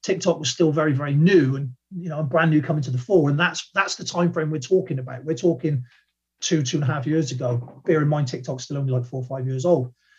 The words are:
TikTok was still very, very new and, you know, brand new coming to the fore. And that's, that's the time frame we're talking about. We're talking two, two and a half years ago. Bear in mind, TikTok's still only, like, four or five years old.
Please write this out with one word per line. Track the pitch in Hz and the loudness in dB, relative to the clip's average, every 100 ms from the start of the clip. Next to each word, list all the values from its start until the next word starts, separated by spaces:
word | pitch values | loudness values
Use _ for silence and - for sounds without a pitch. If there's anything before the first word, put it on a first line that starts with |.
TikTok | - 185 180 156 | -4 -2 0 0
was | 143 | 0
still | - 160 | 2 2
very, | 151 156 | 2 2
very | 131 147 143 | 0 0 4
new | 170 190 135 139 | 6 6 4 0
and, | 139 - - 185 | -4 -10 -16 -12
you | 175 | -10
know, | 151 | -6
brand | 151 165 165 | 0 2 4
new | 151 | 4
coming | - 151 | 2 -2
to | 127 | -2
the | 123 | -4
fore. | - 190 143 | 2 4 4
And | 143 | 2
that's, | 175 - - | 0 -2 -6
that's | 196 196 - | -2 -2 -4
the | 185 | -6
time | 175 175 | 0 0
frame | 170 156 | 0 -2
we're | 156 | -4
talking | - 185 185 135 | 0 0 0 -6
about. | 127 127 147 | -6 -10 -6
We're | 160 | 0
talking | 175 165 156 135 123 _ _ _ _ _ | 0 0 0 -2 -6 _ _ _ _ _
two, | - 160 | -2 0
two | 131 - | 0 -2
and | |
a | 135 | -2
half | 147 131 | -2 -2
years | 160 147 | -2 -2
ago. | 127 127 120 - - - | -4 -4 -4 -6 -8 0
Bear | 160 | 0
in | 147 | 2
mind, | 151 139 | 0 -2
TikTok's | - 131 131 - | -6 -8 -10 -8
still | 143 | -6
only, | 135 | -2
like, | 127 123 | -2 -4
four | 131 | -8
or | 127 | -8
five | 117 131 | -8 -6
years | 131 170 | -2 2
old. | 160 127 - _ | 2 0 -10 _